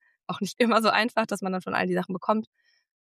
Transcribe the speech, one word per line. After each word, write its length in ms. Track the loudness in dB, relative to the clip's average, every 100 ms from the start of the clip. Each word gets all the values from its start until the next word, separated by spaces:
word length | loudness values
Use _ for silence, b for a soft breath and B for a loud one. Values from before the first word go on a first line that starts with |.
| _ _ -12
auch 140 | -8
nicht 180 | -6 0
immer 220 | 4 4
so 80 | 4
einfach, 360 | 2 2 -2 -2
dass 160 | -4
man 100 | -4
dann 80 | -6
von 140 | -4 -2
all 120 | 0
die 60 |
Sachen 200 | -2 -2
bekommt. 340 | -4 0 0 -2 _ _ _ _ _